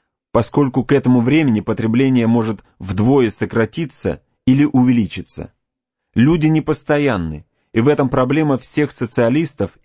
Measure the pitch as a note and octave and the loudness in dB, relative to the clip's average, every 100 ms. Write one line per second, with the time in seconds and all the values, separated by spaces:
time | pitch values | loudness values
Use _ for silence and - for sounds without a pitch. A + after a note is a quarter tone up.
0 | _ _ _ A#2+ A2 - C#3 C3 A2 C#3 | _ _ _ -2 0 0 0 -2 0 0
1 | B2+ B2+ A#2 D#3 C#3+ G#2+ A2+ G#2 A2+ A#2+ | 4 2 2 2 2 0 -2 -4 -2 0
2 | C3+ B2+ A2+ A#2 A2 G2+ _ _ F#2+ F#2 | 2 2 2 2 0 -6 _ _ -6 -2
3 | A2+ C#3 A2+ - G#2+ - A2 - D3+ - | 2 4 2 -2 -4 -2 -2 -4 -8 -6
4 | F#2+ C#2 _ _ - C3+ D3+ C3 B2+ A#2+ | -6 -6 _ _ 0 2 2 2 2 2
5 | F#2+ - - - - _ _ _ _ _ | 0 -6 -14 -16 -16 _ _ _ _ _
6 | _ A2 C3+ E3+ D#3 D#3 D#3+ D3+ - D3 | _ 0 2 2 2 0 -2 -4 -2 0
7 | C#3+ G2+ E2 D2+ - _ _ A2+ B2+ D3 | 0 -2 -4 -10 -16 _ _ 0 2 2
8 | C3 C3 B2+ C#3+ D3+ B2+ - D3+ D3 - | 0 0 0 0 0 -2 -4 -4 -4 -4
9 | A#2 - A#2 C#3+ E3 - G2 - | -6 0 0 0 -2 -4 -8 -2